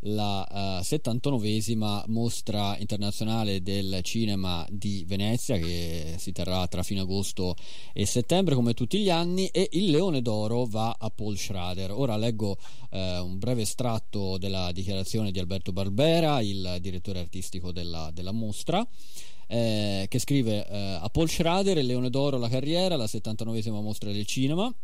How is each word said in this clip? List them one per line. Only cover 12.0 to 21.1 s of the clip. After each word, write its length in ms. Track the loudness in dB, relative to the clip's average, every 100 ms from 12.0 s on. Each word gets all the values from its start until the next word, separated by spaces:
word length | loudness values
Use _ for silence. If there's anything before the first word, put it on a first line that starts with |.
| 0 2
leggo, 420 | 2 2 0 0 -2 -4 -4
eh, 260 | -2 -2 -2
un 200 | -2 -2
breve 240 | 0 0
estratto 760 | 0 0 0 0 -2 -2 0 0
della 340 | 0 0 -2
dichiarazione 600 | -2 -2 -2 0 0 0
di 80 | 0
Alberto 340 | 0 -2 -2
Barbera, 640 | 0 0 4 4 6 4 2
il 360 | 0 -2 -2 -2
direttore 400 | -2 -4 -4 -4
artistico 520 | -4 -4 -4 -4 -4
della, 380 | -4 -4 -4 -4
della 180 | -4 -4
mostra, 560 | -2 -2 -2 0 2 2 -2 -4 -4 -4 -4 -2
eh, 580 | 2 2 2 2 0 0
che 100 | 0
scrive, 460 | 2 2 4 2 -2
eh, 300 | -4 -2 -2
"A 80 | 0